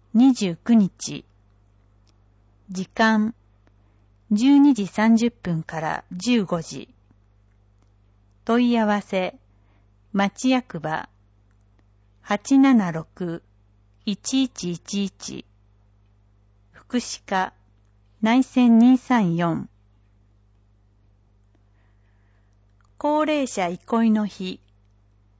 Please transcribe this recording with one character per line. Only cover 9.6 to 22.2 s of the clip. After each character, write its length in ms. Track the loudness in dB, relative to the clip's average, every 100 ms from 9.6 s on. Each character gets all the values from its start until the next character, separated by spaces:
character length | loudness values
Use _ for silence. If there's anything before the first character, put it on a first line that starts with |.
| _ _ _ _ _
町 380 | -2 -2 -2 -2
役 280 | -2 -2 -10
場、 300 | -8 -8 -10 _ _ _ _ _ _ _ _ _ _ _
八 380 | -6 -6 0 4
七 320 | 4 4 0
六 500 | -6 -12 -10 -10 -10 -14 _ _ _ _ _ -10
一 380 | -8 -4 -2
一 280 | -4 -6 -10
一 300 | -10 -8 -6
一。 420 | -6 -8 -16 -16 -18 _ _ _ _ _ _ _ _ _ _ _ _
福 240 | -20 -8 -6
祉 280 | -6 -12 -6
課、 280 | -4 -4 -10 _ _ _ _ _ _
内 240 | 0 0
線 360 | 0 2 4 6
二 180 | 6 4
三 380 | 2 0 0 0
四。 340 | -2 -4 -8 _ _ _ _ _ _ _ _ _ _ _ _ _ _ _ _ _ _ _ _ _ _ _ _ _